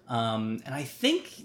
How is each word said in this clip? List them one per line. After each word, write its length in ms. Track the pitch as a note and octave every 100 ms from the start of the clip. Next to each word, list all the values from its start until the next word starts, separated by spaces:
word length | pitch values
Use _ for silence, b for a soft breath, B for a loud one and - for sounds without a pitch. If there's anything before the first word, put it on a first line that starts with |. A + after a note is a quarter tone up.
| -
Um, 520 | A#2 A2+ A2 A2 A2+
and 100 | -
I 80 | C#3
think 520 | C3 - C4 F4 - -